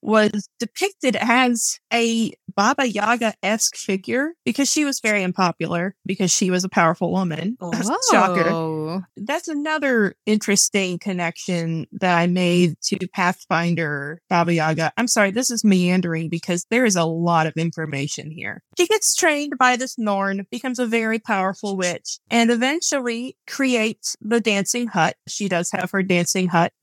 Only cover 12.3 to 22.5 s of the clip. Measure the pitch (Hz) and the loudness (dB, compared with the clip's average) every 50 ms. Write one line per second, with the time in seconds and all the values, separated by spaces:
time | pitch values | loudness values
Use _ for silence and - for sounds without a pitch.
12.3 | 175 185 180 175 175 175 180 165 160 - - - 202 - 185 175 - - 180 180 | 2 2 2 4 4 4 4 4 2 -2 -4 -4 -4 -4 -6 -6 -4 0 0 0
13.3 | 185 - - - 170 160 170 170 170 156 165 147 147 143 139 147 160 170 _ - | 0 -2 -4 -2 -2 0 0 0 0 0 -2 -2 -4 -6 -6 -10 -12 -14 _ 0
14.3 | 185 170 170 175 170 165 151 160 156 156 160 - - - 240 240 - 233 202 196 | 2 2 2 2 2 2 2 0 0 0 -2 -2 0 -2 0 0 2 2 2 2
15.3 | 190 240 262 - 240 220 - 208 190 180 180 180 180 185 180 170 165 160 165 156 | 2 0 -2 -2 -2 2 4 4 6 6 4 4 2 2 2 0 -2 -4 -4 -4
16.3 | 170 165 - - 175 175 - - 226 247 254 220 185 175 165 165 165 165 170 175 | -6 -6 -4 -2 -4 -4 -2 -2 0 2 2 2 2 2 2 0 0 0 0 2
17.3 | 170 165 156 156 - 160 165 170 - 165 160 156 143 139 139 147 - - - 151 | 2 2 2 0 0 -2 -4 -4 -4 -6 -8 -6 -4 -6 -6 -6 -8 -10 -10 -12
18.3 | 156 170 - 101 - - - _ _ - 359 339 440 415 - - - - 370 330 | -12 -10 -10 -10 -10 -12 -16 _ _ 0 2 2 2 2 2 0 2 2 2 2
19.3 | 294 285 294 294 277 247 254 254 247 233 262 254 - - 220 208 202 196 196 196 | 2 0 -2 -4 0 2 2 2 2 2 -2 -6 -6 -4 -2 -2 0 0 0 -2
20.3 | 196 202 196 - - 240 - 262 247 233 247 220 226 233 220 220 220 226 - - | -2 -4 -6 -8 -10 -8 -6 -6 -4 -2 -2 0 0 0 0 0 -2 -2 -2 -2
21.3 | 214 196 185 190 190 - - 202 196 190 185 175 170 - - - - - _ - | -2 0 0 -2 -2 -4 -6 -6 -4 -2 -2 -2 -4 -6 -8 -12 -14 -14 _ 0
22.3 | - 233 233 226 | 2 2 4 4